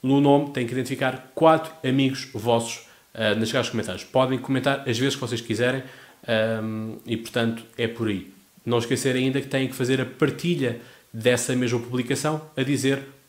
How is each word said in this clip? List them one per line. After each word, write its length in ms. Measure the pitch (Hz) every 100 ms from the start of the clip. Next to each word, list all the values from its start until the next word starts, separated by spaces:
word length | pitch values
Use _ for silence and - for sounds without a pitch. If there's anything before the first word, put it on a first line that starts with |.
no 180 | 127 139
nome, 300 | 143 143 147
têm 160 | 135 120
que 60 |
identificar 580 | 127 123 131 131 127 -
quatro 400 | - 160 160 160 - 131
amigos 400 | 131 135 135 -
vossos, 500 | 104 110 117 117 - - - _ -
ah, 160 | 110
nas 160 | 107 110
caixas 180 | 127 117
de 20 |
comentários. 340 | 113 95 90
Podem 340 | - 131 131 131
comentar 480 | - 135 135 139 -
as 120 | 113
vezes 160 | 135
que 80 | 131
vocês 180 | 117 120
quiserem, 420 | - 110 123 131 135 - - - -
ahm, 680 | 110 110 110 110 110 110 - -
e, 100 | 117
portanto, 480 | - 123 113 113 - -
é 100 | 117
por 200 | - 113
aí. 220 | 95 85 - _ _
Não 140 | - 120
esquecer 400 | 117 127 135 127
ainda 240 | 131 139
que 60 | 139
têm 220 | 135 131
que 60 |
fazer 280 | - 123 131
a 20 |
partilha 800 | 123 - 143 - 170 165 127 - - - _
dessa 460 | 113 120 120 - 127
mesma 220 | 123 120
publicação 600 | 117 123 117 135 151 156 -
a 80 | -
dizer 420 | 131 135 131 135 - -